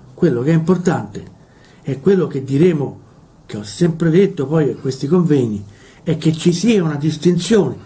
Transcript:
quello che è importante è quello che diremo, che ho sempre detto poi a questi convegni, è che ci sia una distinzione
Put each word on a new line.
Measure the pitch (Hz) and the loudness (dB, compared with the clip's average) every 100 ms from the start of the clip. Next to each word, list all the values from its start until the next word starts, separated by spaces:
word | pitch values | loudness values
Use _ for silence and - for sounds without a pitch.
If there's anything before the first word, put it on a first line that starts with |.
| - | -20
quello | - 170 120 | -2 0 2
che | 135 | 2
è | |
importante | 165 160 180 180 131 104 101 - - _ _ - - | 2 2 0 0 -2 -4 -12 -16 -20 _ _ -20 -16
è | - 131 | -10 -2
quello | - 196 147 | 2 2 0
che | 139 | -4
diremo, | 123 139 180 156 127 - - - _ _ - | -4 2 4 2 -4 -8 -20 -20 _ _ -14
che | 104 | -12
ho | |
sempre | 104 - 175 160 165 | -10 -2 -2 0 2
detto | 160 202 - 135 | 4 2 0 -2
poi | 160 139 | 0 0
a | |
questi | 110 135 127 139 | -2 -6 -6 0
convegni, | 180 165 143 120 101 101 - - - | 2 4 2 2 -4 -10 -18 -20 -12
è | - 156 | -6 -2
che | 165 | -2
ci | 160 180 | 0 0
sia | 170 214 214 | 0 2 2
una | 160 143 | 0 -2
distinzione | 156 156 180 175 - 220 151 117 | -4 0 0 0 2 2 2 -4